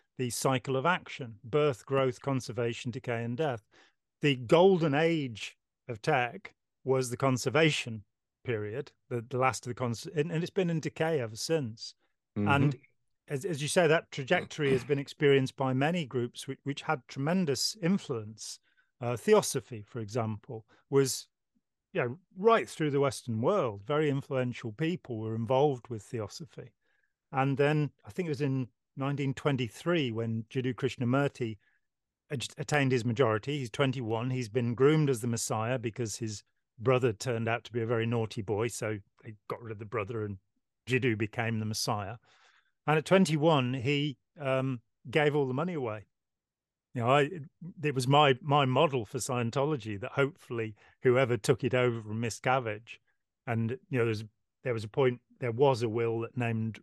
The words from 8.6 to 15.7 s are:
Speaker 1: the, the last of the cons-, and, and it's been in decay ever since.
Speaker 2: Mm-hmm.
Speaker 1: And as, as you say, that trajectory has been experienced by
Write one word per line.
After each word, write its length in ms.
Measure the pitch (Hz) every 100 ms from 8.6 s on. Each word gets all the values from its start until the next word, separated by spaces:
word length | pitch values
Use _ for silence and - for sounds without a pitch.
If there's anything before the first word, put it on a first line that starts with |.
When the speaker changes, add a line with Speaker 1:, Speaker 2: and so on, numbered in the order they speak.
| 104 120 147 _ -
Speaker 1:
the, 140 | 120 120
the 100 | 127
last 280 | 131 117 127
of 40 |
the 40 |
cons-, 340 | 120 123 113 170
and, 160 | 156 160
and 100 | 160
it's 80 | 180
been 200 | - 170
in 100 | 165
decay 400 | 156 - 160 156
ever 160 | 117 110
since. 580 | - 160 120 113 - - _ _ _ 107
Speaker 2:
Mm-hmm. 100 | 104
Speaker 1:
And 280 | 143 147 139 _ _ _ _ -
as, 160 | 143
as 180 | 185 147
you 60 | 147
say, 180 | 185 165
that 240 | 165 -
trajectory 600 | - 131 180 - - 143
has 120 | 131
been 140 | 120 139
experienced 580 | 143 - 143 139 131 -
by 160 | 131